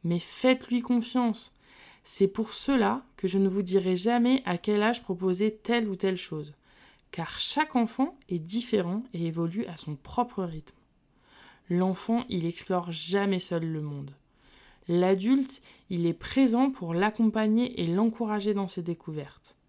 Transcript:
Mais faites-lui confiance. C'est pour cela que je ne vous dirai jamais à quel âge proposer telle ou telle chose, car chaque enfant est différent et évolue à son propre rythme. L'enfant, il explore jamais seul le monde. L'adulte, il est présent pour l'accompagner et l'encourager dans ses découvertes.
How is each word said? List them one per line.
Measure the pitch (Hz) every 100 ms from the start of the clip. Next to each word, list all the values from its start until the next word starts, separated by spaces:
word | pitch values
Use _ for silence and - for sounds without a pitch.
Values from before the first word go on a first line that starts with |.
Mais | 165 170
faites-lui | - - 262 254 - 247
confiance. | 240 247 226 254 240 220 - _ _ - - -
C'est | - - 196
pour | 196 220
cela | - - 269 202 240 - -
que | 185
je | 190
ne | 196
vous | 190
dirai | 180 190 185
jamais | 180 202 240 240 262
à | 220 180
quel | - 208
âge | 214 240
proposer | - 175 185 180 214 214
telle | - 240 220
ou |
telle | 185 190 185
chose, | - 156 147 147 _ _ - _ _
car | - 165 -
chaque | - - 302 254
enfant | 226 - 277 - -
est | 175
différent | 160 214 240 214 170 196 247
et | 175 170
évolue | 160 165 185 233
à | 165
son | -
propre | 147 - - 247 -
rythme. | 180 160 - _ _ _ _ _ _ - - - _
L'enfant, | 175 185 180 - 220 -
il | 180 165
explore | 170 - 180 170
jamais | 165 156 196 202 185
seul | - 170
le | 165 156
monde. | 151 143 139 139 _ _ _ - - _ -
L'adulte, | 175 180 196 202 269 269 - - - _
il | 175 170
est |
présent | 165 - - 269 233 269
pour | 262 170
l'accompagner | 170 208 220 226 220 214 220 247 -
et | 170
l'encourager | 175 226 226 226 208 202
dans | 202 190
ses | -
découvertes. | 170 170 - 151 139 - - _